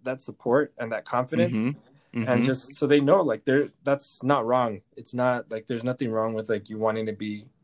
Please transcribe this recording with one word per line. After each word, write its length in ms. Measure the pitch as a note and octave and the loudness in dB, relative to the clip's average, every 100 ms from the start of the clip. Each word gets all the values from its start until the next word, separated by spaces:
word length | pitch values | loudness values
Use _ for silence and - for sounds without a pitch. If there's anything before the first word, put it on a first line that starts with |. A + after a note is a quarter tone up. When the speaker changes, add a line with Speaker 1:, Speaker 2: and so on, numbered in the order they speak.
Speaker 1:
that 200 | B2+ B2+ | -8 -8
support 500 | - - B2 C3 D3 - | -10 -6 2 2 2 -4
and 120 | A#2 | -6
that 120 | A2 | -6
confidence, 500 | - B2 B2+ D#3+ - G#2+ | -4 -2 0 0 2 2
Speaker 2:
Mm-hmm. 600 | A#2+ D3 - _ _ A#2+ | -2 -4 -12 _ _ -4
Speaker 1:
and 60 | A2+ | 0
Speaker 2:
Mm-hmm. 160 | A#2+ | 2
Speaker 1:
just 300 | B2+ B2+ - - | 2 0 -4 -2
so 80 | C#3 | 4
they 120 | D3 | 4
know, 200 | C#3 F#3+ | 6 4
like, 220 | D#3 G#2+ | 4 0
they're, 240 | - C3+ C#3+ _ | 2 2 0 _
that's 380 | C#3 C#3 - - | -2 -2 -2 -4
not 200 | B2+ C#3+ A2+ | 0 2 2
wrong. 340 | B2+ A#2+ G#2+ - - | 2 0 -4 -12 -18
It's 160 | A#2+ | -8
not, 360 | B2 B2+ B2 - | 0 0 0 -4
like, 160 | A2 - | -10 -6
there's 160 | A#2+ | -4
nothing 260 | B2 B2 B2 | -4 -2 -2
wrong 220 | A2 A2 | 0 0
with, 160 | A2 A2 | -2 -2
like, 220 | G#2+ G#2 | -4 -4
you 80 | A2 | -2
wanting 260 | A2 A2 G#2+ | 0 0 -4
to 60 | |
be 320 | G#2 G#2 G#2 - _ | -6 -6 -8 -12 _